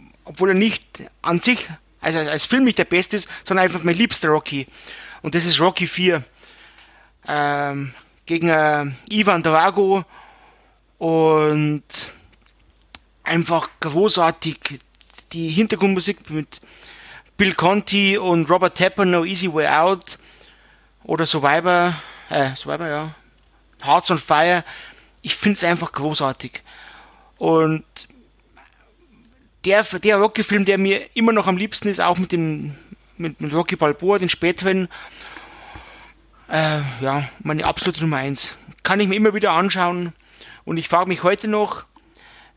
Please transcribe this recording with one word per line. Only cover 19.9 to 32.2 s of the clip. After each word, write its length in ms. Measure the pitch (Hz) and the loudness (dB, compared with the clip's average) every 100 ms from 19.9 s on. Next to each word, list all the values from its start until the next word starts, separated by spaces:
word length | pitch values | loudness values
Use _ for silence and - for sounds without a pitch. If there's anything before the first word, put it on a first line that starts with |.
| 190 - - - - - _ _ _ _ _ | 0 -6 -20 -20 -20 -20 _ _ _ _ _
oder 220 | - 156 160 | -6 -2 0
Survivor, 680 | 160 143 160 175 175 175 156 - - - | 0 2 2 2 2 2 -2 -10 -20 -6
äh, 240 | 151 135 135 | -2 -2 -4
Survivor, 300 | 143 147 165 | -8 -8 -6
ja, 260 | 147 160 - _ _ _ _ _ _ | -6 -8 -12 _ _ _ _ _ _
Hearts 280 | 139 165 - | 2 2 2
on 60 | 165 | -2
Fire. 480 | - 151 170 175 - - - - - _ | 2 2 4 2 -2 -14 -20 -20 -20 _
Ich 160 | 165 - | -8 -2
find's 260 | 208 202 | 0 0
einfach 280 | 170 170 165 | 0 -2 -4
großartig. 680 | - 147 151 139 131 127 - - - - - - _ _ - | -6 -4 -2 -4 -4 -12 -16 -20 -20 -20 -20 -20 _ _ -4
Und 480 | 165 160 156 156 - - - _ _ _ _ _ - _ _ _ _ _ _ _ _ _ 185 | 2 2 2 -2 -6 -20 -20 _ _ _ _ _ -20 _ _ _ _ _ _ _ _ _ 2
der, 160 | 202 | 2
der 340 | 220 180 208 202 | 2 0 2 4
Rocky-Film, 480 | 214 226 208 208 | 4 2 0 2
der 140 | 196 196 | 2 2
mir 360 | 190 196 - | 2 0 -2
immer 180 | 240 226 | 0 2
noch 140 | 220 185 | 4 2
am 120 | 180 | 0
liebsten 300 | 208 - 208 | -2 -4 -4
ist, 120 | 185 | 0
auch 160 | 170 | 0
mit 160 | 175 | 0